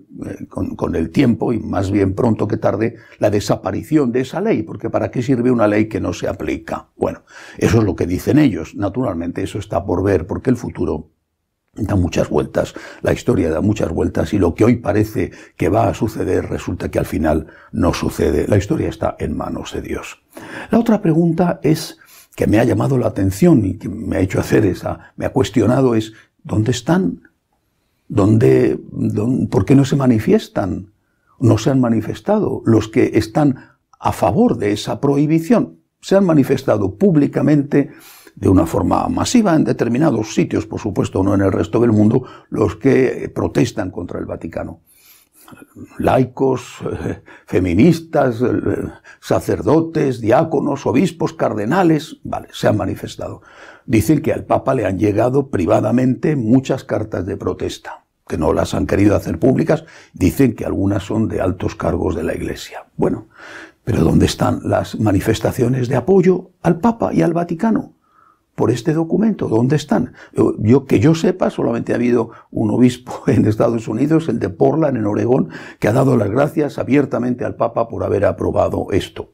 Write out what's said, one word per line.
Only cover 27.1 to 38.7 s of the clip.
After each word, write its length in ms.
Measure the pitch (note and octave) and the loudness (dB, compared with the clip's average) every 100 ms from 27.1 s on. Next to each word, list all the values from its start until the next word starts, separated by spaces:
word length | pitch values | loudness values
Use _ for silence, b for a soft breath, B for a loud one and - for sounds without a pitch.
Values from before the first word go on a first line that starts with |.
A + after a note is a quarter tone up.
| E2 _ _ _ _ _ _ _ _ _ | -6 _ _ _ _ _ _ _ _ _
¿Dónde, 680 | A#2+ G2 A2+ C3 C3 B2+ - - | 0 4 4 4 4 2 -2 -8
dónde, 560 | - A2 G#2+ A2 C3 A2 | -6 -4 -2 -2 -2 0
por 160 | - | -2
qué 100 | - | 4
no 100 | C#3 | 2
se 120 | C3+ C#3+ | 4 2
manifiestan? 960 | C3 A2+ - G#3+ - - F#2+ F2+ F#2+ _ _ _ _ _ | 2 2 2 2 0 -6 -4 -6 -10 _ _ _ _ _
No 180 | A2+ G#2+ | 2 2
se 120 | D3+ | 2
han 100 | C3+ | 2
manifestado 840 | A#2+ A2 G2+ G#2+ - G#3 F3 - | 2 0 -2 -6 0 0 0 -2
los 240 | - G#2+ - | 2 2 2
que 240 | B2+ G#2+ | 0 2
están 420 | F3 - D#3+ D3 C3 B B _ _ | 2 0 2 2 0 B B _ _
a 140 | - | -6
favor 460 | - - D3 A#3+ A2 | 0 0 4 2 2
de 140 | G#2 | -2
esa 280 | G#2+ - A2+ | -2 -4 -2
prohibición. 800 | C#3 C#3+ D3 D#3+ D#3+ A3 - - _ _ | 0 2 2 0 2 0 0 -8 _ _
Se 140 | - | 0
han 100 | F#3+ | 2
manifestado 720 | F#3+ D3+ B2+ C#3+ - G#2+ F#2+ - | 4 4 4 0 0 0 -2 2
públicamente 960 | G3+ D3+ C3+ C3 C#3+ D3+ C#3 D3+ C3+ B B B B | 4 4 2 2 2 2 2 0 0 B B B B
de 140 | - G2 | -2 4
una 180 | F#2 | 4
forma 420 | E2+ | 4